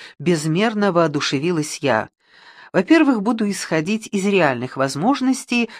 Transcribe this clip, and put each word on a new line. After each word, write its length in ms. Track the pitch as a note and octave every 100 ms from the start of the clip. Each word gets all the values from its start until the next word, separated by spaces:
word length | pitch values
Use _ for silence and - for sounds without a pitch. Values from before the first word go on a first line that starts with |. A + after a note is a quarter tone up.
| - -
безмерно 720 | D3 E3 D#3 D#3+ A3+ G#3 G3+
воодушевилась 840 | E3+ D#3+ D3 - C#3 E3+ E3 D3 -
я. 320 | C3+ A2 G2+ _ _ - - - - F3
"Во-первых, 460 | F#3 E4 D#4 A#3
буду 280 | G3 A3+ G#3
исходить 600 | F#3+ - D#3+ D#3 A3 -
из 140 | G3+ G3+
реальных 500 | G3 D3+ B2 B2+ -
возможностей 960 | C3+ C#3 G#3 C#4 B3+ B3+ - A#3+ A#3